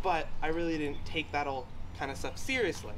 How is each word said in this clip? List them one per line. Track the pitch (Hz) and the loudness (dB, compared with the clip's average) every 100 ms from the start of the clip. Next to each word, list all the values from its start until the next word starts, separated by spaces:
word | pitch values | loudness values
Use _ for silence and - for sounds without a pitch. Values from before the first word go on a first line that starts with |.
but | 190 170 151 - | 4 2 4 2
I | 156 | 4
really | 160 170 160 | 2 2 2
didn't | 147 143 - | 0 -2 -2
take | 160 151 | -2 0
that | 147 143 | 0 0
all | 135 120 - - - | -2 -4 -6 -6 -4
kind | 139 | -4
of | 135 | -2
stuff | 139 135 | -4 -4
seriously. | - 262 202 147 110 | 0 2 2 0 -4